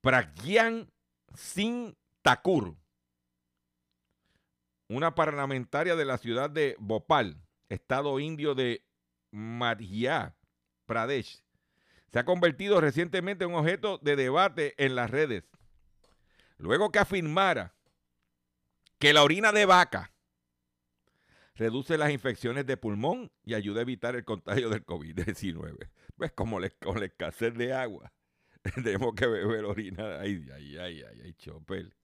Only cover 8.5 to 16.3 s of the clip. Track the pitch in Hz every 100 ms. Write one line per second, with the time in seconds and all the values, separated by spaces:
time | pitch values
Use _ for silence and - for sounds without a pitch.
8.5 | 135 127 117 _ _ _ _ _ 104 110
9.5 | 120 120 110 104 104 120 151 101 - _
10.5 | _ _ _ _ 113 113 139 107 - _
11.5 | _ _ _ _ _ _ 117 123 180 175
12.5 | 143 196 202 156 131 175 190 180 196 180
13.5 | 170 156 202 214 185 147 143 127 143 190
14.5 | 160 147 - 139 127 117 131 151 104 -
15.5 | _ - _ _ _ _ _ _